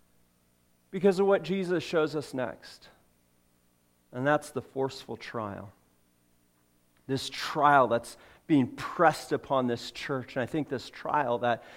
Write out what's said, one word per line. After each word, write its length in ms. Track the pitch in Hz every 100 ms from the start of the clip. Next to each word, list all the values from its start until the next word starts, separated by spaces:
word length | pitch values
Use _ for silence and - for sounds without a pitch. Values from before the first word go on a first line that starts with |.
| _ _ _ _ _ _ _ _ _
because 280 | 190 190 185
of 80 | 196
what 160 | 196
Jesus 420 | 156 196 180 180
shows 320 | - 170 156 151
us 160 | 139
next. 560 | 131 120 - - - - _ _ _ _ _ _ _ _ _ _ _ _
And 120 | 123
that's 260 | 135 151 -
the 120 | -
forceful 540 | - 135 135 - - 113
trial. 560 | - 120 107 98 101 - _ _ _ _ _ _ _ _ _ _ _ _ -
This 200 | 131 -
trial 600 | - - 160 143 143 123
that's 280 | 143 - - - - -
being 200 | 151 123
pressed 640 | - - - 170 151 -
upon 340 | 143 - 135 123
this 240 | 117 -
church. 460 | - - 135 120 -
And 60 |
I 40 | 117
think 220 | 160 143
this 220 | 127 -
trial 480 | - - 147 131 120
that, 260 | 120 113 -